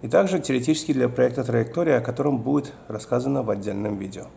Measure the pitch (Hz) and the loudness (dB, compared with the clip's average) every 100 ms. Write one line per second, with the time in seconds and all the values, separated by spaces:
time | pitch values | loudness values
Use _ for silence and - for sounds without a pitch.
0 | 113 165 190 180 - 131 123 151 - 135 | 4 2 4 0 0 0 2 0 0 2
1 | 123 120 127 123 123 120 113 170 165 131 | 2 4 2 2 0 0 0 0 2 2
2 | 120 123 147 131 120 143 143 - - 110 | 2 -2 0 0 0 0 -2 -14 -10 -10
3 | - 123 131 139 110 101 101 101 107 101 | -2 -2 0 -2 0 -2 -2 -4 -4 -4
4 | 95 95 - | -8 -10 -14